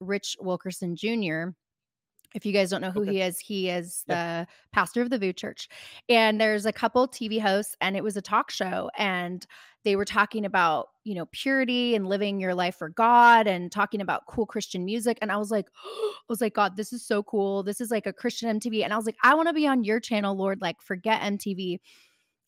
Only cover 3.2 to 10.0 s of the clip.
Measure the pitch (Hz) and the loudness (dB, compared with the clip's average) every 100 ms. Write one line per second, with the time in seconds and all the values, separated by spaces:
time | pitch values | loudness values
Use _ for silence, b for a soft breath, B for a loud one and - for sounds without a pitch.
3.2 | 185 180 - 196 185 180 170 - - 175 | -2 -4 -6 -4 -2 -4 -6 -10 -4 -4
4.2 | 170 170 180 b b - 180 240 240 247 | -2 -4 -6 b b 0 0 0 -2 0
5.2 | 190 180 208 - - B B B - 233 | -2 -4 -10 -12 -16 B B B 2 4
6.2 | 220 214 220 214 214 - 226 247 254 - | 4 4 2 2 0 0 2 2 2 0
7.2 | 220 220 208 196 208 - 185 190 214 196 | -4 0 2 2 -2 -4 -2 -2 -4 -6
8.2 | - 214 285 - 185 185 - - 208 180 | 0 0 0 -4 -4 -4 -6 -4 -2 -2
9.2 | 175 180 - B B B 214 196 | -4 -8 -14 B B B 0 0